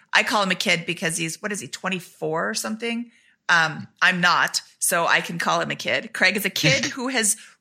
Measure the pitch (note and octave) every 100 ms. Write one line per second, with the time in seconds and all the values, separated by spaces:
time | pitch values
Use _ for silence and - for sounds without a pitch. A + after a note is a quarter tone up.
0 | _ - A3 A3+ F#3+ F#3 - E3+ E3+ E3+
1 | E3 E3 E3 - G#3 G3+ A#2 - F#3 F#3
2 | - - D#3+ D#3+ G3 G#3+ A3+ A3 A#3 A#3
3 | A#3+ _ _ _ - E3+ D#3+ D3+ - _
4 | F3 F#3 F3 D#3 D#3+ - - _ - F3
5 | E3 D3 E3+ E3+ E3+ E3 D#3+ C#3+ - B2+
6 | - - F#3 G#3 G3 - - C4+ C#4 C4+
7 | B3 C4 G#3+ - - _